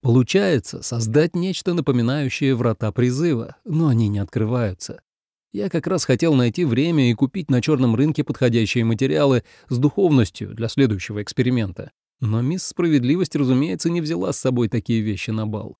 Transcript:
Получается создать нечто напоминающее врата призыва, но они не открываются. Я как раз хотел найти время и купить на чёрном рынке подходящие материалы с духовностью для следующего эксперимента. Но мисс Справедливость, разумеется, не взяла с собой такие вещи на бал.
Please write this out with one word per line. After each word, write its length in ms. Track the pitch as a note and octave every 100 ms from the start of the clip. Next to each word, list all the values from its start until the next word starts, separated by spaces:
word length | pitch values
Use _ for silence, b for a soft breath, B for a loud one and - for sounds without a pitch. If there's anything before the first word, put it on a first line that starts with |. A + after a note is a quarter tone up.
Получается 800 | B2+ A#2+ B2 F#3+ G3+ C#3+ - -
создать 520 | - A#2+ A2 B2+ E3+ F3+
нечто 380 | F3+ F3 -
напоминающее 800 | F3 C#3+ B2 A#2 C#3+ C3+ - C#3
врата 380 | B2 A#2+ A2 A2
призыва, 640 | G2+ B2 B2+ E3+ B2+ A2+ - -
но 220 | D#3 D#3+
они 200 | A#2 A2
не 120 | G2+
открываются. 800 | G2+ - A2 B2 A2 F2+ - - _ _ _ _ _
Я 160 | G3+ G3+
как 200 | E3+ E3
раз 180 | F#3 -
хотел 300 | - E3 C#3
найти 280 | A#2+ A2
время 460 | E3 A#2 D#3+ D#3+ B2
и 60 | A2+
купить 340 | C3+ G3 D#3
на 100 | C#3+
чёрном 360 | - D3 B2+ A2+
рынке 280 | D3+ D3+
подходящие 640 | C#3+ B2+ B2+ A#2 A2 B2 A2+
материалы 580 | A#2 C3+ D3+ C#3+ B2+ b b b
с 100 | B2
духовностью 760 | C#3+ - F#3+ C#3+ G#2+ - G2
для 140 | A2 A2+
следующего 560 | - C3+ G2+ - G#2
эксперимента. 680 | G#2 - B2 B2+ G2+ F2+ - _ _ _
Но 240 | A2 A2
мисс 180 | B2+ F3+
Справедливость, 760 | - - E3+ D3 B2 E3+ F3+ D3+
разумеется, 540 | C3 B2+ D#3 F3+ F3
не 100 | E3+
взяла 320 | D3+ E3+ F#3
с 60 | -
собой 320 | C3 B2+ A2+
такие 320 | A#2+ - A2+
вещи 300 | G#2+ G2 -
на 160 | A2 A2
бал. 280 | G#2+ G#2+ -